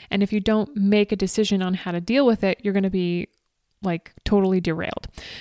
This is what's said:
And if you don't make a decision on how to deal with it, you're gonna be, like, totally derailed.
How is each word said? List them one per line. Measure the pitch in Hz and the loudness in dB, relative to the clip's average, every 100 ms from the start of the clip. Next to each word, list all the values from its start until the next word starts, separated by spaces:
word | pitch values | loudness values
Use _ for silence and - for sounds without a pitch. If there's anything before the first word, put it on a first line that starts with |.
| - | -6
And | 202 | 0
if | 202 | 0
you | 208 | 0
don't | 196 214 214 254 | 2 0 0 0
make | 196 208 208 | 2 4 2
a | 202 | 0
decision | 190 - 208 196 | -2 0 0 0
on | 185 | 0
how | 190 180 | -4 -4
to | 175 | -6
deal | 175 262 254 | 0 2 4
with | 220 | 2
it, | 196 - | 0 -2
you're | 202 196 | -2 0
gonna | 196 | 0
be, | 185 175 175 - _ _ _ _ _ | 0 -2 -2 -6 _ _ _ _ _
like, | 190 170 - - | -6 -6 -8 -12
totally | - 202 190 185 | 0 2 2 0
derailed. | 175 160 185 - - - - - | 0 -4 -6 -8 -12 -18 -18 -18